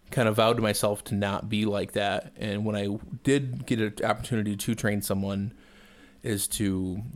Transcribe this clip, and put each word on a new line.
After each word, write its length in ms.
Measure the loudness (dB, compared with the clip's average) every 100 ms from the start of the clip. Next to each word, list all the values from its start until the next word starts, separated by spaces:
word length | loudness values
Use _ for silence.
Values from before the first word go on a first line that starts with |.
| -6
kind 160 | 2 4
of 80 | 6
vowed 180 | 6
to 80 | 6
myself 400 | 2 2 2 0 -2
to 100 | 0
not 320 | 0 0 -2
be 160 | 0
like 280 | 0 0 -2
that. 380 | -2 0 0 -4 -8
And 280 | -4 -2
when 120 | -2 -2
I 200 | -2 -4 -8 -4
did 420 | 2 2 2 -6 -2
get 140 | 0
an 280 | 0 0 -2
opportunity 460 | -2 -2 0 0
to 200 | -2 -2 0
train 260 | 0 0
someone, 500 | 0 0 0 -2 -4 -6 -18 -20 -20 -20 -20 -10
is 280 | -4 -2 -2
to 520 | 0 0 0 -2 -4 -8